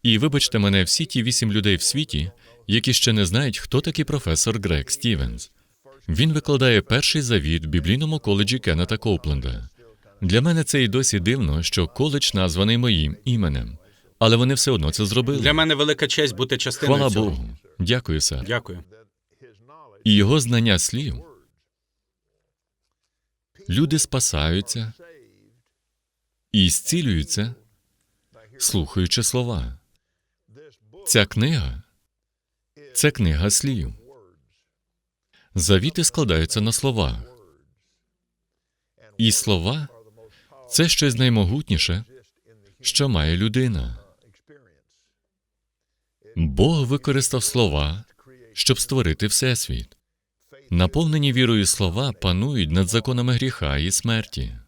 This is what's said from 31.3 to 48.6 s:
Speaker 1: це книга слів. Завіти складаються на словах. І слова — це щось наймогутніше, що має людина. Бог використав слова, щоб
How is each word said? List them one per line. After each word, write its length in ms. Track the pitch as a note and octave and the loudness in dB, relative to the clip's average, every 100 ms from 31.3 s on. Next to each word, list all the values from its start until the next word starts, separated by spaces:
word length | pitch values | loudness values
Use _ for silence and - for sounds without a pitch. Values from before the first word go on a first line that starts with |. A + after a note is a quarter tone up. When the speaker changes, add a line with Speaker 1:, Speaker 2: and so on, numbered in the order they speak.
| - C3 D3+ C2+ B1+ - _ _ _ _ _ _ _ _ - - | 0 -2 -2 -6 -10 -16 _ _ _ _ _ _ _ _ -20 -10
Speaker 1:
це 180 | - D3 | 0 0
книга 380 | - F2 D2+ G2+ | 2 0 2 0
слів. 440 | - C#3 A#2+ C2 G#1 - - F2+ E2+ _ _ _ _ _ _ _ _ _ _ _ | 0 -2 -4 -6 -10 -20 -20 _ _ _ _ _ _ _ _ _ _ _ _ _
Завіти 480 | F#2 E2 F#2+ C3 E3+ | -4 2 2 2 0
складаються 580 | E3 - B2+ D#2+ D#2+ A2 | -2 0 0 0 0 -2
на 100 | G#2+ | -2
словах. 440 | - C#3 A2+ D2 A#1 A1 - _ _ _ _ _ _ _ _ _ _ _ _ _ _ _ _ _ G#2 | -2 -2 -2 -2 -4 -12 -20 _ _ _ _ _ _ _ _ _ _ _ _ _ _ _ _ _ 0
І 140 | A2+ | 0
слова — 560 | - - F#2 F2+ D3+ D3 - - _ - _ _ - - | 2 0 0 0 -4 -8 -14 -20 _ -20 _ _ -20 -4
це 200 | - E3 | 0 2
щось 260 | - C#3+ | 2 2
наймогутніше, 880 | A#2 B2+ A2+ F#2 C3+ - F2 - F2 A#2+ - _ _ _ _ _ _ | 4 4 4 2 0 -2 -2 0 -4 -6 -20 _ _ _ _ _ _
що 280 | - - C#3 | -4 0 2
має 280 | F#2 D2+ F2 | 2 2 2
людина. 600 | A2 A#2+ B2+ F#2 B1 A1 - _ _ _ _ C#3+ A2+ C#2+ _ _ _ _ _ _ _ _ _ _ _ _ _ _ - | 0 0 0 -2 -6 -10 -16 _ _ _ _ -20 _ _ _ _ _ _ _ _ _ _ _ _ _ _ _ _ -12
Бог 500 | - D#2+ C2 B2+ E3 | -4 -2 2 2 2
використав 580 | B2 C#3+ - C3+ C3 B2+ | 0 -2 0 0 0 -2
слова, 600 | - B2 G#2 D2 D2 F#2 - _ _ - A#2+ | -2 0 0 0 -2 -6 -14 _ _ -20 -16
щоб 260 | - | -4